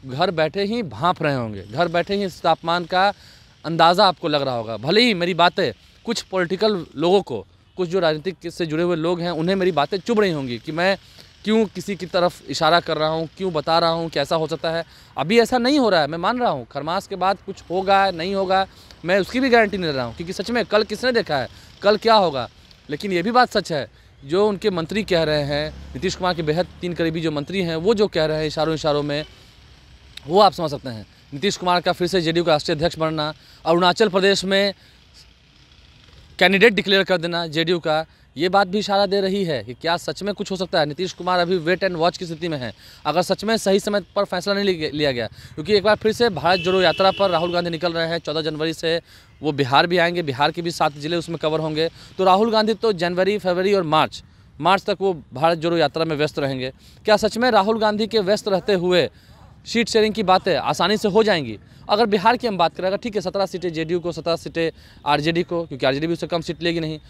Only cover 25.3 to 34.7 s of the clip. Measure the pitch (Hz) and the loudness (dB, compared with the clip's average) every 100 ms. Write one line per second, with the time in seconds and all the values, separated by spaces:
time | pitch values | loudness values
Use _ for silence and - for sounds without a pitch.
25.3 | 151 143 147 156 - - 135 180 - 185 | 0 -2 -4 -4 -10 -14 -6 -6 -2 -2
26.3 | 170 151 156 180 - 180 170 165 160 160 | -2 -2 -2 -2 -6 -6 -2 -2 -2 -2
27.3 | 147 143 190 170 160 180 214 202 170 156 | -4 -4 -4 -2 0 0 2 2 0 0
28.3 | 156 156 160 156 156 156 147 147 147 151 | 0 -2 -2 -2 0 0 0 -2 -4 -8
29.3 | - - - - - - - - - 135 | -14 -20 -20 -20 -20 -20 -20 -20 -16 0
30.3 | 185 196 147 156 139 131 110 98 - - | 6 6 4 -4 -6 -10 -12 -14 -20 -16
31.3 | 139 196 - 180 175 170 170 180 190 160 | -4 -4 -2 0 2 2 0 0 0 0
32.3 | 170 170 151 - 156 170 160 160 156 151 | 2 2 2 0 -2 -2 -2 -4 -2 -6
33.3 | - - - - 170 180 175 220 190 190 | -8 -18 -6 2 4 4 4 2 4 2
34.3 | 196 190 196 202 | 2 0 0 0